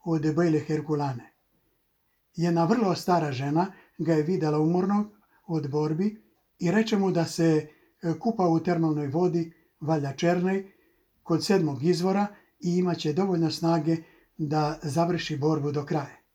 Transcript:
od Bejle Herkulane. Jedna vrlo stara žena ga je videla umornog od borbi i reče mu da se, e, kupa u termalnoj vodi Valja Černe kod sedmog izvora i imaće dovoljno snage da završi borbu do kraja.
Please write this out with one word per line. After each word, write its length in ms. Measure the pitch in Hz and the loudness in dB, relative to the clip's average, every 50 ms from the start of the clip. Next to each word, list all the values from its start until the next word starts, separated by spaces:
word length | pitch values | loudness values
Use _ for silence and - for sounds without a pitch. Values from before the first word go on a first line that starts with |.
| _ | _
od 300 | 175 165 156 143 156 147 | -2 -2 0 0 0 2
Bejle 240 | 160 175 170 156 151 | 2 2 2 2 0
Herkulane. 720 | 147 - 156 151 147 156 151 143 143 139 127 120 - - _ _ _ _ _ _ _ _ _ _ _ _ _ _ _ _ _ _ _ _ _ | 0 -2 -4 -4 -2 -2 -2 -2 -2 -4 -6 -8 -12 -18 _ _ _ _ _ _ _ _ _ _ _ _ _ _ _ _ _ _ _ _ _
Jedna 300 | 170 165 175 170 165 170 | -2 0 0 2 2 4
vrlo 300 | 165 226 254 226 185 170 | 4 4 2 4 2 0
stara 380 | - - - 175 165 151 147 | -2 0 2 2 2 2 -2
žena 400 | 131 123 139 143 147 165 185 190 - - - _ _ - | -4 -4 -4 -2 0 0 -2 -2 -6 -16 -20 _ _ -6
ga 160 | 160 156 165 | 0 0 2
je 80 | 151 | 2
videla 360 | 151 156 190 175 156 151 147 151 | 2 0 0 0 0 0 0 2
umornog 480 | 156 160 170 180 190 196 202 208 208 - - _ _ _ _ _ _ | 2 2 2 0 0 0 0 0 -2 -4 -10 _ _ _ _ _ _
od 240 | - 165 156 139 139 | -6 -6 -4 -4 -4
borbi 520 | 135 151 151 151 156 156 196 214 214 - _ _ _ _ _ _ _ _ | -2 -2 -2 -2 -2 -2 -2 -2 -4 -6 _ _ _ _ _ _ _ _
i 120 | 175 170 | -2 2
reče 280 | 175 220 220 220 226 196 | 2 2 2 2 0 0
mu 120 | 196 190 | 2 2
da 140 | 160 170 165 | 2 0 0
se, 440 | 160 - - 165 165 156 151 151 - - _ _ _ _ _ | -2 0 2 2 4 4 2 0 -4 -18 _ _ _ _ _
e, 160 | - 165 160 160 | -6 -6 -4 -2
kupa 300 | - 233 220 - 185 170 | -2 -4 0 2 2 2
u 120 | 165 160 | 2 2
termalnoj 460 | 160 180 175 165 165 160 151 147 147 | 2 0 0 2 2 0 0 0 -2
vodi 460 | 135 123 165 180 175 160 170 165 165 - _ _ _ _ _ | -2 0 0 0 2 0 -2 -4 -4 -10 _ _ _ _ _
Valja 320 | 156 143 160 151 139 139 | -2 -2 0 0 -2 -4
Černe 600 | 131 - 175 170 175 175 175 185 196 196 190 - _ _ _ _ _ _ _ _ _ _ | -6 0 0 2 2 2 2 0 0 -2 -4 -8 _ _ _ _ _ _ _ _ _ _
kod 220 | _ - 170 151 - | _ -2 0 0 2
sedmog 400 | - 196 185 165 147 139 120 135 | 2 2 2 2 0 -2 0 0
izvora 420 | 175 180 160 175 190 190 202 202 208 - - _ _ _ _ | 0 2 2 2 0 2 0 0 -2 -4 -16 _ _ _ _
i 160 | - 175 175 180 | -4 -2 0 0
imaće 340 | 180 180 - - - 156 | 0 0 -2 -2 -2 -2
dovoljno 380 | 147 165 196 196 180 165 165 156 | 0 0 0 0 0 0 0 0
snage 460 | 156 - 170 165 165 165 143 160 165 165 165 - _ _ _ _ _ | 0 0 0 2 2 2 2 0 -2 -2 -4 -14 _ _ _ _ _
da 420 | - 160 139 156 156 151 147 160 - | -6 -4 -2 0 0 0 0 -2 -4
završi 540 | - 151 123 165 170 175 180 170 - - 156 | -6 -4 0 0 0 0 0 -4 -4 -6 -4
borbu 360 | 135 143 156 160 147 139 147 | -2 0 0 0 0 -2 -2
do 120 | 143 147 143 | -4 -4 -4
kraja. 320 | - 170 151 131 - - - _ _ | -2 -4 -4 -4 -6 -14 -20 _ _